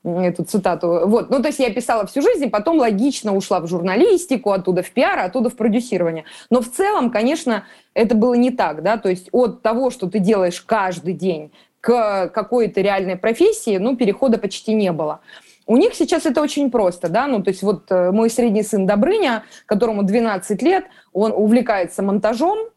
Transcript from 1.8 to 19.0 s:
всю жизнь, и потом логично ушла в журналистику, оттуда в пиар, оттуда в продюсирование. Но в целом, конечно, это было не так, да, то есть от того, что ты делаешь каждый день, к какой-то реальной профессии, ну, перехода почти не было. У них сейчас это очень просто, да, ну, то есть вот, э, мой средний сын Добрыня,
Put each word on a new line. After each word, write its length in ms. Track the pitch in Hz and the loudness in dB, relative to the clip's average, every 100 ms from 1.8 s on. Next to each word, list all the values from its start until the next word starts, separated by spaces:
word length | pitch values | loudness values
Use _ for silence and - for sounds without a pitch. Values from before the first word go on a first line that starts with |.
| 240 226 196 | -2 -2 -2
всю 160 | 269 | 0
жизнь, 240 | 339 427 254 | 0 0 -2
и 40 | |
потом 280 | 214 208 330 | -2 0 2
логично 580 | 240 196 277 - 214 196 | 2 2 0 -2 -2 -4
ушла 240 | 190 185 | -2 -4
в 80 | 160 | -2
журналистику, 840 | 175 180 196 415 359 - 262 208 | -4 -2 2 4 2 0 -2 0
оттуда 320 | 196 185 180 | 0 0 -2
в 80 | 175 | -2
пиар, 260 | - 330 349 | 0 0 0
оттуда 320 | 185 262 233 | -2 -2 -4
в 60 | - | 0
продюсирование. 720 | 269 214 240 185 170 165 - - - | 0 0 -2 -2 -2 -4 -12 -20 0
Но 100 | 240 | 0
в 80 | 240 | 0
целом, 400 | - 392 403 240 | -2 0 0 0
конечно, 540 | 220 233 320 254 214 - - _ - | 0 0 -2 -2 -4 -6 -20 _ -2
это 180 | 226 | 2
было 220 | 220 247 240 | 2 2 2
не 160 | 247 | 2
так, 320 | 247 175 156 | 0 -2 -2
да, 140 | 170 220 | -2 0
то 120 | 202 | -2
есть 200 | 185 - | -4 -2
от 320 | 240 247 - | 0 0 0
того, 260 | 220 233 262 | -2 0 -2
что 180 | 240 185 | -4 -4
ты 120 | 214 | -2
делаешь 420 | 185 208 180 175 | 2 2 0 -4
каждый 540 | - 220 190 170 156 165 | -4 -2 -2 -4 -8 -4
день, 360 | 185 160 151 _ _ _ | -4 -4 -10 _ _ _
к 480 | - 240 214 196 180 | 0 2 2 -2 -2
какой-то 500 | - 208 247 214 - | -4 -2 0 0 0
реальной 340 | 196 196 185 185 | 0 0 -2 -2
профессии, 640 | 220 226 381 440 - 190 | -2 2 2 2 -2 0
ну, 160 | 220 254 | 0 0
перехода 420 | 220 - 269 226 | 0 2 0 0
почти 380 | 202 - - 220 | -2 -8 -2 0
не 160 | 196 | 0
было. 300 | 165 151 151 - - _ _ - | -2 -6 -8 -14 -20 _ _ 0
У 100 | 240 | 2
них 180 | 427 - | 2 0
сейчас 320 | 320 - 330 | -2 0 0
это 140 | 233 | 0
очень 280 | 202 - 277 | -2 0 0
просто, 400 | 240 185 180 170 | 2 0 -2 -2
да, 160 | 196 285 | -2 0
ну, 160 | 233 | 0
то 80 | 185 | -2
есть 140 | 190 | -2
вот, 220 | 196 190 - | -2 -4 0
э, 220 | 185 180 | 0 2
мой 180 | 202 226 | 2 2
средний 320 | 226 240 208 | 2 0 0
сын 240 | 208 208 190 | 0 0 2
Добрыня, 580 | 208 | 2